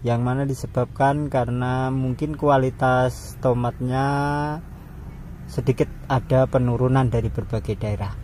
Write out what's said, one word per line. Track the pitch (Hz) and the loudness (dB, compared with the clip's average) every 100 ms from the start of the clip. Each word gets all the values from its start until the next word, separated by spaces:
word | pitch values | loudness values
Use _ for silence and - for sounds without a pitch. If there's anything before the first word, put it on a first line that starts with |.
yang | 120 117 | 0 0
mana | 120 131 139 | 2 0 0
disebabkan | 135 - - 123 - 139 147 147 | -2 -4 -2 -2 2 2 2 0
karena | 131 120 123 123 127 131 | 0 0 -2 0 0 0
mungkin | 131 131 123 151 151 | 0 -2 -2 -4 0
kualitas | 147 135 131 127 131 127 127 - - - | 4 4 4 2 2 4 2 0 -12 -2
tomatnya | 127 120 120 - 127 131 135 143 143 147 147 151 - - - - - - - - - | 2 2 0 -2 -2 0 0 0 0 0 -2 -4 -8 -16 -16 -14 -14 -14 -14 -14 -6
sedikit | - - 127 117 - - | -2 0 2 0 -2 -2
ada | 127 - 131 131 | -2 4 4 4
penurunan | 131 123 117 123 135 127 | 2 2 2 4 4 4
dari | 120 113 | 2 0
berbagai | - 107 110 - | -4 -4 -4 -4
daerah. | 208 107 104 98 - | -4 -2 -2 -4 -6